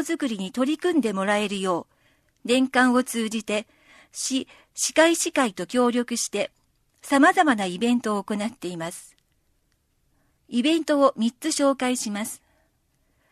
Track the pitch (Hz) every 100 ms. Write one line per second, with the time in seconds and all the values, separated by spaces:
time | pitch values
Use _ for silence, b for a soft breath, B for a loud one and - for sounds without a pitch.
0 | 311 330 277 214 190 - 262 311 359 339
1 | 220 190 190 208 208 202 190 170 - _
2 | _ _ _ _ - 247 262 254 254 247
3 | 254 226 220 220 - 208 214 b b b
4 | b - - 262 b b b - - -
5 | 330 330 349 311 247 185 175 247 247 240
6 | 240 233 - 202 - _ _ _ _ _
7 | - 277 349 381 320 226 190 180 233 240
8 | 220 202 - 208 208 226 175 175 165 -
9 | - _ _ _ _ _ _ _ _ _
10 | _ _ _ _ _ 240 254 330 302 294
11 | 277 - 226 - 311 311 277 269 254 254
12 | 226 208 220 - _ _ _ _ _ _
13 | _ _ _